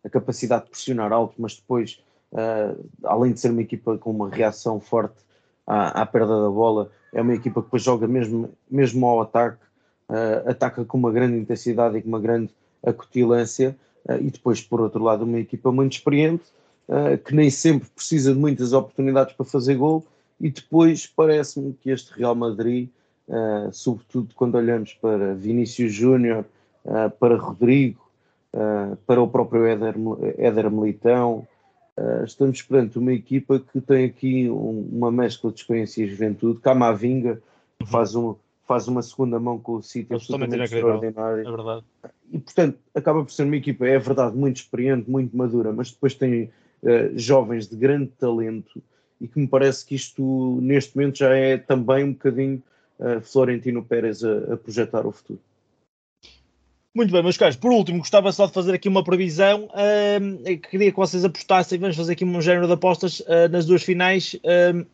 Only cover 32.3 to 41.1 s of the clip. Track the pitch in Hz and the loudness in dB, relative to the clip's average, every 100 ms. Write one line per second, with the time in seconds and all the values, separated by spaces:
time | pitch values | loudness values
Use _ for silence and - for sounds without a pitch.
32.3 | - 135 127 - 131 113 120 123 123 - | 0 0 0 0 2 2 0 -2 -2 -2
33.3 | 135 135 135 131 135 127 135 127 - 131 | -4 0 -2 -2 -6 2 2 2 -2 -2
34.3 | 127 120 107 113 110 95 117 120 123 120 | 0 0 -2 -4 -6 -6 -2 0 0 0
35.3 | - 117 107 - 117 107 - 104 101 110 | -2 -8 -6 -4 -4 -4 -4 -6 -2 -4
36.3 | 101 113 117 135 131 117 104 123 131 120 | 0 -2 0 2 4 4 2 0 -2 -2
37.3 | 117 - _ _ - 104 117 104 117 117 | -6 -12 _ _ -12 -2 0 0 -2 -4
38.3 | 104 _ _ - 123 104 127 117 - 127 | -6 _ _ -4 -2 -2 -4 -4 -4 -2
39.3 | 117 120 117 120 113 - 120 110 113 - | -2 -4 -6 -8 -10 -8 -12 -8 -8 -6
40.3 | 139 127 120 117 117 113 110 110 | -6 -4 -4 -4 0 0 0 -2